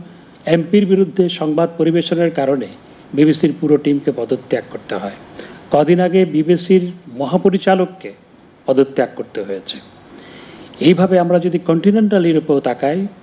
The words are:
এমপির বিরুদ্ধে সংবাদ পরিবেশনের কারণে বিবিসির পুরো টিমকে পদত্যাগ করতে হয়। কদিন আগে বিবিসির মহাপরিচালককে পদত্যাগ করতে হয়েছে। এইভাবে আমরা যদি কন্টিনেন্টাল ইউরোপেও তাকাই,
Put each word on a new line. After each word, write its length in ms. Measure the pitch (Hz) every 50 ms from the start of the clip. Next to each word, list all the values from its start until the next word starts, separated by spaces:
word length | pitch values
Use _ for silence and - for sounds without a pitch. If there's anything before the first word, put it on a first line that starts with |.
| - - - - - - - - -
এমপির 400 | - 165 170 165 170 190 208 208
বিরুদ্ধে 440 | 180 190 190 196 165 156 - 185 170
সংবাদ 400 | - - 160 156 151 160 165 170 170 -
পরিবেশনের 540 | 160 165 160 170 160 - 175 165 170 165
কারণে 360 | 165 - 135 131 143 135 117 95 - - - - - - - - -
বিবিসির 400 | 135 151 156 151 151 - 156 135 -
পুরো 160 | 160 147 151 139
টিমকে 340 | 147 147 143 143 139 - 131
পদত্যাগ 480 | - 117 113 135 123 - - - 117 - -
করতে 240 | - 104 - - 113
হয়। 200 | 95 95 98 98 - - - - - - - - - - -
কদিন 280 | - 147 151 147 175 175
আগে 260 | 180 180 165 190 185
বিবিসির 640 | 165 151 151 156 156 180 165 - - 196 185 175 175 180 - - - 117
মহাপরিচালককে 1000 | 120 139 127 175 185 175 202 180 190 - 196 190 185 180 180 - - - 104 101 - _ _ _ _ _ - _ _ _
পদত্যাগ 440 | - 135 131 135 135 - - 131 - -
করতে 280 | - 117 - - 117 101
হয়েছে। 340 | 98 98 92 - - - - - - - - - - - - - - - - - - - - - - - -
এইভাবে 400 | - 151 185 147 180 180 185 180
আমরা 200 | 175 170 175 175
যদি 200 | 165 180 165 170
কন্টিনেন্টাল 640 | - - 165 165 165 196 208 220 220 208 208 196 175
ইউরোপেও 340 | 170 160 156 156 160 151 139
তাকাই, 480 | 135 135 120 - - 139 151 185 196 202 - -